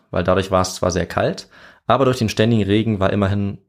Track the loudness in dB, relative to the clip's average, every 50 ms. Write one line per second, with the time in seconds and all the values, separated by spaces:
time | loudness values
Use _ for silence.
0 | _ _ -4 -2 0 0 0 0 0 0 0 0 0 0 -4 -4 -4 -2 -2 -2
1 | -4 -4 -4 -2 -2 -2 -4 -6 -12 -20 _ -20 -20 -20 -20 _ _ 0 2 4
2 | 4 2 2 2 0 -2 0 2 2 2 4 2 2 2 2 2 2 0 0 0
3 | 0 0 0 0 0 0 0 0 -2 -4 -6 -8 _